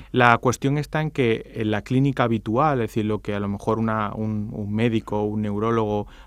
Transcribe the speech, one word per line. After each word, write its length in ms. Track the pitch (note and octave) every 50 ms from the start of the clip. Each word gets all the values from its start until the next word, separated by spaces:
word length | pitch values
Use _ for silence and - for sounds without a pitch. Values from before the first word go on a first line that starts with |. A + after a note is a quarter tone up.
| - -
La 260 | - B2 B2 A#2+ A#2+ A#2
cuestión 400 | - C3 A2+ - - C#3 C#3 D3+
está 220 | C#3+ - - D#3
en 120 | D#3 D#3 D3
que 400 | - C3 A#2 A2 - - - -
en 160 | B2 A2+ G#2+
la 120 | G#2+ G#2 G2+
clínica 420 | - B2+ B2+ C3+ C#3+ B2+ - C3
habitual, 560 | A#2 A2+ A2 - A2 G#2+ A#2+ D3+ D#3 C#3+ C3
es 100 | A2+ G#2+
decir, 140 | - A2+ G#2+
lo 160 | G#2+ G#2+ G2+
que 140 | - - G#2
a 60 | G2+
lo 60 | G2+ G2+
mejor 300 | G2+ G#2 - - A2 A2
una, 340 | A2+ A2+ A2 A2 G#2+ G2+ G#2
un, 360 | G#2+ A2 A2 A2 G#2+ G#2 A2 A2+
un 220 | G#2+ G#2 G2+ G#2
médico 460 | A2 A#2 A#2+ A2+ A2 G#2+ - G#2 G#2
o 40 | G#2
un 160 | G#2+ G#2 G#2+ G#2+
neurólogo 680 | G#2 G2+ G#2 G#2+ A2+ A#2 A2+ A2 G#2 G#2 G#2 G#2 - - - -